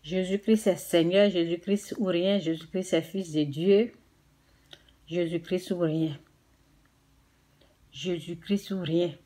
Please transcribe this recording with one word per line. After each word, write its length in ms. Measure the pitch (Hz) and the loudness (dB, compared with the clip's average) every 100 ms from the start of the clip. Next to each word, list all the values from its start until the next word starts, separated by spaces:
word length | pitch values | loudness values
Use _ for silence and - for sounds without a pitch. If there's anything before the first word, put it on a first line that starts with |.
Jésus-Christ 640 | 151 185 185 202 - 220 214 | -4 -4 -2 -2 2 2 4
est 100 | 160 | -2
Seigneur, 520 | - 175 165 190 202 | 0 2 4 6 4
Jésus-Christ 640 | 175 170 170 190 202 - - | 4 0 -2 0 -2 -2 -4
ou 80 | 190 | -2
rien, 340 | 170 185 202 | 0 2 0
Jésus-Christ 540 | 160 165 165 190 185 | 0 -4 -4 -6 0
est 80 | 165 | 0
Fils 320 | 165 190 175 | 0 -8 -2
de 100 | 151 | -2
Dieu, 480 | 147 139 180 202 233 - _ _ _ _ _ _ _ - _ _ - | -2 0 4 4 4 -6 _ _ _ _ _ _ _ -20 _ _ -6
Jésus-Christ 640 | 170 170 170 165 185 185 | -2 -2 -2 -2 -4 -2
ou 80 | 180 | -2
rien. 380 | 165 160 160 139 _ _ _ _ _ _ _ _ _ _ _ _ _ _ _ _ _ | 0 0 -2 -4 _ _ _ _ _ _ _ _ _ _ _ _ _ _ _ _ _
Jésus-Christ 800 | - 180 170 170 170 - 202 - | -8 -4 -4 -6 -14 -4 -4 -2
ou 80 | 196 | -6
rien. 340 | 165 165 175 139 | 0 0 0 -4